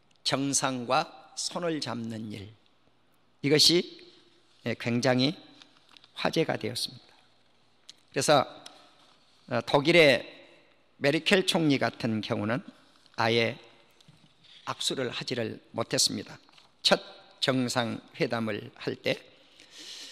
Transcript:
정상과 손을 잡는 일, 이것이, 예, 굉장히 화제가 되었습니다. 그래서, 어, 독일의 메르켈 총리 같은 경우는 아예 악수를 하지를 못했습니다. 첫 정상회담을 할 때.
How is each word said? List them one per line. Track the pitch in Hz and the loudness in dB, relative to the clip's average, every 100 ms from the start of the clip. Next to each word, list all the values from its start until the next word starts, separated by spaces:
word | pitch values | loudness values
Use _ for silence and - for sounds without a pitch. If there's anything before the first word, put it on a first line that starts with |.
| _ _ - | _ _ -4
정상과 | 131 139 135 135 131 117 135 165 - - - | -2 0 0 -2 -2 -2 -2 -2 -10 -18 -10
손을 | - 180 170 156 | -8 -4 -4 -4
잡는 | 131 117 113 110 110 | -6 -8 -8 -8 -10
일, | 104 98 110 _ _ _ _ _ _ _ _ | -12 -14 -20 _ _ _ _ _ _ _ _
이것이, | 139 147 147 175 - - - - _ _ _ _ 120 | 2 4 6 4 0 -8 -20 -20 _ _ _ _ -8
예, | 110 | -6
굉장히 | 123 120 131 123 135 - - - - _ _ - - - | -2 0 2 2 2 -2 -12 -20 -20 _ _ -20 -20 -4
화제가 | - 165 160 123 | -2 0 0 -2
되었습니다. | 110 117 - 127 _ _ _ _ _ _ _ _ - - _ | -6 -6 -10 -12 _ _ _ _ _ _ _ _ -20 -20 _
그래서, | 143 135 147 - - - - - _ _ _ _ _ - | 0 4 4 4 -6 -20 -20 -20 _ _ _ _ _ -6
어, | 120 | -6
독일의 | - 147 143 170 151 123 - - - - _ _ _ - | 0 2 6 8 8 6 0 -18 -20 -20 _ _ _ -4
메르켈 | 139 156 - 196 190 | 0 0 2 2 2
총리 | 180 156 131 | 2 2 2
같은 | 117 - 117 110 | 0 -2 -4 -2
경우는 | 98 110 104 127 - - _ _ _ - | -4 -4 -2 -4 -6 -20 _ _ _ -2
아예 | 113 117 113 127 - - _ _ _ - _ _ - - - | 2 2 0 -2 -14 -20 _ _ _ -20 _ _ -20 -16 -10
악수를 | 127 - 147 123 | -6 -6 -4 -6
하지를 | - - 120 110 110 - | -6 -6 -4 -6 -8 -10
못했습니다. | - 117 131 - 107 - - _ _ _ _ | -8 -2 0 0 -2 -10 -16 _ _ _ _
첫 | - 190 - - - - | 2 2 0 -20 -20 -6
정상회담을 | - 131 123 127 113 107 - - 143 117 110 104 117 - | 0 0 0 -2 -2 -4 -10 -4 -2 -2 -4 -6 -10 -10
할 | - - | -8 -4
때. | - - - - _ - - - - - - | -4 -4 -8 -20 _ -20 -20 -20 -18 -18 -18